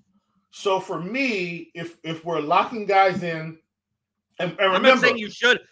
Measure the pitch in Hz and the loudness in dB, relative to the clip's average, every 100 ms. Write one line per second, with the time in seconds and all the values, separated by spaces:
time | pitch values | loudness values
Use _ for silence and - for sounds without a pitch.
0 | _ _ _ _ _ - 202 185 180 165 | _ _ _ _ _ -6 -2 -2 -2 -8
1 | 175 254 269 202 175 170 - 170 165 - | -6 -4 -2 -2 -4 -8 -12 -12 -14 -12
2 | 160 165 170 160 147 180 214 233 202 196 | -10 -8 -4 -4 2 2 2 -4 0 4
3 | 190 180 175 160 160 160 _ _ _ _ | 4 2 -4 -6 -8 -14 _ _ _ _
4 | _ _ _ - 175 - 196 185 262 254 | _ _ _ -6 -6 0 2 4 6 6
5 | 247 240 208 - 240 226 - | 4 0 -6 -2 2 2 -2